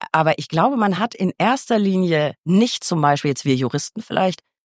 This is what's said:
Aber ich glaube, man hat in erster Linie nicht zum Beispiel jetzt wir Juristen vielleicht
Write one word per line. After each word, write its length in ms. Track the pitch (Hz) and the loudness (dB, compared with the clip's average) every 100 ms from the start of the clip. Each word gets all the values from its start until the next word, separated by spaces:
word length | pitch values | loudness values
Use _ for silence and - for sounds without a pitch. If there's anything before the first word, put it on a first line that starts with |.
| - | -2
Aber 260 | 160 160 156 | 0 0 0
ich 80 | - | -2
glaube, 300 | 160 220 277 | 0 0 2
man 240 | 208 175 | 0 0
hat 120 | 233 | -4
in 200 | - 190 - | -2 -4 0
erster 380 | 202 262 - 226 | 0 0 0 0
Linie 600 | 202 185 180 160 147 - | 2 2 2 2 0 -4
nicht 400 | - 185 240 - | 0 2 4 0
zum 160 | - 170 | -4 0
Beispiel 300 | 147 143 147 | 2 2 0
jetzt 140 | 135 | -2
wir 120 | 143 131 | 0 0
Juristen 440 | 135 143 - - | 0 -4 -6 -12
vielleicht 440 | - - 190 175 _ _ | -6 -2 -2 -2 _ _